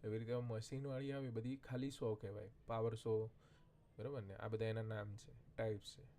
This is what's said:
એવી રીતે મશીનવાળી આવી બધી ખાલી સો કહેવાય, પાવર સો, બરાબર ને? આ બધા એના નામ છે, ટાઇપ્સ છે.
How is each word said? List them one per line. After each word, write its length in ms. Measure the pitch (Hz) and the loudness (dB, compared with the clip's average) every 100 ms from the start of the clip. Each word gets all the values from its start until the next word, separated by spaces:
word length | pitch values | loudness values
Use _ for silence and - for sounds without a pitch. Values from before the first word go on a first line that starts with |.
એવી 140 | 113 110 | 0 -2
રીતે 180 | 113 123 | 0 0
મશીનવાળી 760 | 120 110 110 135 139 131 139 | 0 -2 -2 -4 -2 -2 -2
આવી 180 | 139 131 | -2 -2
બધી 260 | 113 113 135 | -2 -2 -4
ખાલી 340 | - 127 139 | -4 -2 -2
સો 240 | 139 120 | 0 0
કહેવાય, 360 | 107 101 101 104 - - | 0 -2 -6 -8 -12 -2
પાવર 280 | 113 113 | 2 2
સો, 360 | 110 - 110 110 - - - - - - - | 2 4 4 4 -4 -20 -20 -20 -20 -20 -8
બરાબર 240 | 117 139 | -4 -4
ને? 120 | 98 | -6
આ 140 | 95 110 | -6 2
બધા 180 | 110 113 | 6 6
એના 160 | 110 | 6
નામ 340 | 110 107 104 101 | 2 0 -2 -4
છે, 380 | - - - - | -10 -16 -12 0
ટાઇપ્સ 400 | 113 107 - - | 2 2 -2 -12
છે. 60 | - | -16